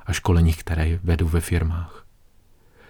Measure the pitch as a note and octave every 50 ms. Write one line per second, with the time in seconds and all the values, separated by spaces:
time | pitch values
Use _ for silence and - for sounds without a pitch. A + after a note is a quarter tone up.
0 | - - - - - G2+ F2 E2+ E2+ E2 D#2+ - - - E2 D#2+ D#2 D#2+ E2 E2+
1 | F#2 E2+ E2+ D#2+ F2 D#2+ E2 E2+ - - F2+ E2+ E2 D#2+ E2+ E2+ D#2+ D#2 - -
2 | - - _ _ - - _ - _ _ _ _ _ _ _ _ -